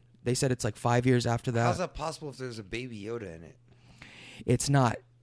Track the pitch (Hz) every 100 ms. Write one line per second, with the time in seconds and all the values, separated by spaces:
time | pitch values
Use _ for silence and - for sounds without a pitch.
0 | _ _ 120 123 135 123 117 - 120 123
1 | 127 123 117 117 - 117 117 175 175 -
2 | 160 151 151 123 131 113 95 113 127 110
3 | 101 117 98 82 82 - _ - - -
4 | - - - - - 123 - 139 123 -
5 | - _